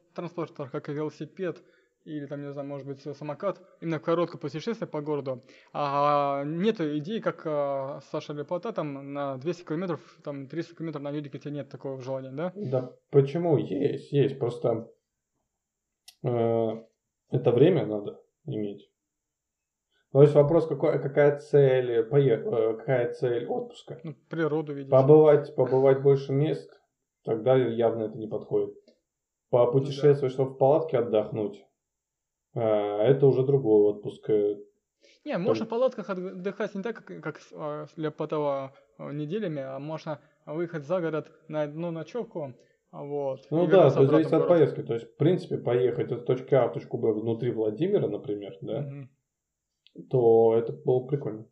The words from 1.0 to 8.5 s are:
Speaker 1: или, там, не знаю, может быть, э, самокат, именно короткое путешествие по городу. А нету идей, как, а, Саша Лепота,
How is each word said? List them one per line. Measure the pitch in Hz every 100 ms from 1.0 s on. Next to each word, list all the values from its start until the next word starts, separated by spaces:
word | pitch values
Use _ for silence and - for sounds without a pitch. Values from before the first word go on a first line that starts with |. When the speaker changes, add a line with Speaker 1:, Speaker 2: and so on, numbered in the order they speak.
| 151 - 151 - 185 - - _ _ _ -
Speaker 1:
или, | 151 139
там, | 143
не | 143
знаю, | 143 139
может | 139 135
быть, | 139 151
э, |
самокат, | 139 151 143 151 147 - _
именно | 165 156
короткое | 170 170 165 -
путешествие | 143 156 226 - 170
по | 156
городу. | 147 147 131 127 - - _
А | 147 143 143 147 143 143 139 143
нету | 165 214 214 156 151
идей, | 147 220
как, | 175 - 165
а, | 147 139 139 135 147 -
Саша | 156 -
Лепота, | 147 143